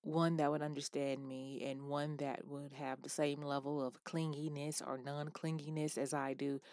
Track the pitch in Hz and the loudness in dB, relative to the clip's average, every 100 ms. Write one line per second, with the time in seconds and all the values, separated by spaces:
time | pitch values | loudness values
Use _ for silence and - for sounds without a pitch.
0 | - 160 165 165 147 151 151 143 143 143 | 2 6 6 6 4 4 0 -2 -2 0
1 | 139 135 135 131 135 135 135 135 139 143 | 0 0 -4 -6 -6 -4 -4 -4 -2 0
2 | 147 147 139 - - 143 143 139 139 131 | 0 0 0 -2 -4 -8 -8 -6 -4 -4
3 | 143 - 147 143 147 139 139 147 131 - | -4 2 2 2 0 0 2 0 0 -2
4 | - 170 160 143 156 147 147 151 - 135 | -4 0 0 0 -2 -2 -2 -2 -2 -4
5 | 127 147 151 - 160 160 147 156 151 - | -2 -4 -4 -4 -2 -2 -2 0 0 2
6 | 135 147 135 131 139 139 - | 0 2 0 0 0 0 -4